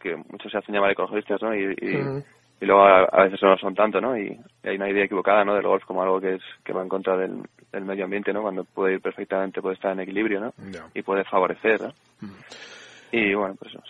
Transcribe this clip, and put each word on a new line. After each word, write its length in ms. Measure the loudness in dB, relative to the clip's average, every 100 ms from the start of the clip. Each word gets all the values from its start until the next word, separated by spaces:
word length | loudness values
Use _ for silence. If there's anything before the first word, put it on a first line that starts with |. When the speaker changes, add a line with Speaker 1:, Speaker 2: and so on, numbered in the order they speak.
Speaker 1:
que 120 | -8
muchos 380 | -8 -10 -16 -8
se 60 | -8
hacen 160 | -4
llamar 160 | 0 0
ecologistas, 500 | 0 -2 -4 -4 -4
¿no? 140 | -4
Y, 200 | -4 -4 -6
y, 160 | -4 -4
Speaker 2:
Ujú. 280 | -4 -8 -12 _ _ _
Speaker 1:
y 60 | 4
luego 160 | 8
a, 220 | 10 10
a 200 | 8 6
veces 160 | 4 4
no 140 | 4 4
son 180 | 2
tanto, 260 | 0 0 0
¿no? 140 | -2 -4
Y, 200 | -6 -10 -18 _
y 60 | -8
hay 80 | -4
una 140 | -2
idea 140 | 0 0
equivocada, 360 | 0 2 4
¿no? 100 | 4
Del 120 | 0 2
golf 180 | 0 -2
como 160 | -4
algo 180 | 0 0
que 140 | -2
es, 80 | -4 -8 -14
que 120 | -8
va 80 | -8
en 60 | -4
contra 260 | -4 -2 -2
del, 260 | -2 -6 -14 _ _
del 120 | -10 -8
medio 180 | -6
ambiente, 280 | -4 -4 -4
¿no? 80 | -4
Cuando 220 | -4 -6
puede 300 | -8 -2 -2
ir 60 | -2
perfectamente, 640 | -4 -8 -6 -4 -4 -6
puede 140 | -6 -4
estar 160 | -4
en 80 | -4
equilibrio, 380 | -6 -4 -2 -2
¿no? 120 | -6 -12 -16
Speaker 2:
Ya. 160 | -16 -12
Speaker 1:
Y 80 | -10
puede 220 | -4 -2
favorecer, 560 | 0 0 0 0 0 0
¿no? 80 | -2
Speaker 2:
Ujú. 460 | -12 _ _ -18 -18 -20 -20 -20 -20 -20 -20 -6
Speaker 1:
Y 200 | 0 2
bueno, 200 | 2 -2 -6
pues 140 | -16
eso, 100 | -20